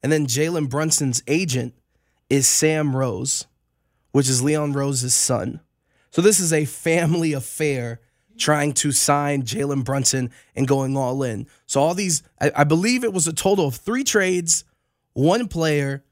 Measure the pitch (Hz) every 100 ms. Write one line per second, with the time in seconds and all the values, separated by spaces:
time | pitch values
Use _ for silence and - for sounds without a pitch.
0 | 135 156 143 117 160 185 143 135 156 156
1 | 139 120 - 156 185 127 123 - _ _
2 | _ _ _ 139 131 - 156 156 151 131
3 | 131 113 131 - - _ _ _ _ _
4 | _ 139 131 131 135 151 147 139 139 135
5 | 123 - - 120 98 - _ _ _ _
6 | _ - 185 202 175 160 151 - - 165
7 | 151 170 165 143 123 - 151 135 120 117
8 | _ _ _ - - 151 147 139 151 131
9 | - 143 143 143 120 127 139 139 127 139
10 | 127 135 123 - _ - 135 139 135 135
11 | 127 135 131 107 120 _ _ 135 151 180
12 | 196 156 - _ 151 - 147 160 196 247
13 | 233 190 165 165 196 196 151 120 - 240
14 | 277 214 185 180 165 - - _ _ _
15 | _ - 143 208 247 165 160 147 139 139
16 | _